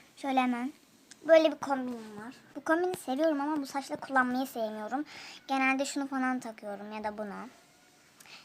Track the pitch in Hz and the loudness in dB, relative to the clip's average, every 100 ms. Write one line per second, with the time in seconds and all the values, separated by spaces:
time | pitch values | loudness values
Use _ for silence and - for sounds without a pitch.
0 | - - 277 262 254 240 254 - _ - | -20 -8 0 2 4 0 -4 -8 _ -20
1 | _ - 302 320 320 294 - 269 254 233 | _ -14 8 8 8 2 -2 -2 -2 -6
2 | 220 208 226 - - - - 320 359 370 | -10 -12 -12 -14 -16 -10 0 2 2 -2
3 | - 262 320 285 285 311 269 277 269 294 | -2 2 2 2 0 -2 -2 -6 -6 -8
4 | - 269 254 247 262 240 220 214 214 254 | 0 2 4 2 -2 -2 -4 -4 -4 -4
5 | 302 - - - - 269 262 269 277 - | -6 -10 -16 -18 -4 0 2 2 0 -2
6 | 277 269 254 254 247 214 208 202 208 214 | -4 -2 0 -2 -6 -12 -10 -10 -10 -6
7 | 214 208 208 190 214 - - _ _ _ | -6 -6 -8 -8 -12 -18 -20 _ _ _
8 | _ _ - - | _ _ -20 -20